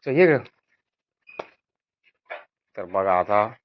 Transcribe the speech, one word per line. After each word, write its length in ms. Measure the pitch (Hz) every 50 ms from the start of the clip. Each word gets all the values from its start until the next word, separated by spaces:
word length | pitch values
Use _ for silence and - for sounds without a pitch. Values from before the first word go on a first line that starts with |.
| _
चल, 60 | 147
ये 120 | 131 151 185
इकडं. 200 | 175 151 - - - _ _ _ _ _ _ _ _ _ _ _ _ _ _ _ _ - - - - _ _ _ _ _ _ _ _ _ _ _ _ _ _ _ _ - - - _ _ _ _ _ _ -
तर 80 | 98
बघा 340 | 87 92 95 95 98 92 90
आता 220 | 90 98 104 104 104 113 120 _ _